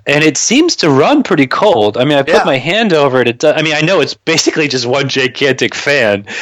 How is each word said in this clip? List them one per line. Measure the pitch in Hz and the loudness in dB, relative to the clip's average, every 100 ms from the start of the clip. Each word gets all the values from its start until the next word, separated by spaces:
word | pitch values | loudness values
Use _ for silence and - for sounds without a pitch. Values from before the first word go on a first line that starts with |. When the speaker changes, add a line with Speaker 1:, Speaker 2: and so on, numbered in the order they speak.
| - | -2
Speaker 1:
and | 147 | 2
it | 156 - | 2 0
seems | - 262 349 - | 0 2 0 0
to | 170 | 2
run | 135 180 302 | 2 4 2
pretty | - 175 131 | 0 0 0
cold. | - - 117 104 107 | 0 2 2 0 0
I | 135 | 0
mean, | 143 | 0
I | |
put | 139 190 | 2 0
Speaker 2:
Yeah. | 175 | 0
Speaker 1:
my | 135 | -2
hand | 131 208 226 | -2 0 0
over | 156 143 127 | 2 2 2
it. | 120 | 0
It | 120 | 0
do-, | 156 | 0
I | 147 | 0
mean, | 156 151 | 0 -2
I | |
know | 156 185 | 0 0
it's | 131 | -2
basically | - - 160 - 156 143 | -4 -4 -2 -2 -2 -2
just | 127 120 | -4 -2
one | 135 139 | -2 -2
gigantic | 135 127 - 139 131 123 - | -2 -4 -2 -2 -2 -4 -4
fan, | - 143 110 101 101 - | -2 0 0 -2 -4 -14